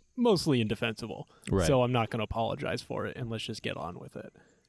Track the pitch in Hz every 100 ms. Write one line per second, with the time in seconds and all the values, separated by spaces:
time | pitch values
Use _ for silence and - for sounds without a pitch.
0 | _ - 240 175 165 127 107 110 113 110
1 | 110 - - _ - 95 87 131 123 123
2 | 110 113 107 113 113 - - 120 - -
3 | 104 - 120 110 - 110 120 - 80 -
4 | - - - - _ _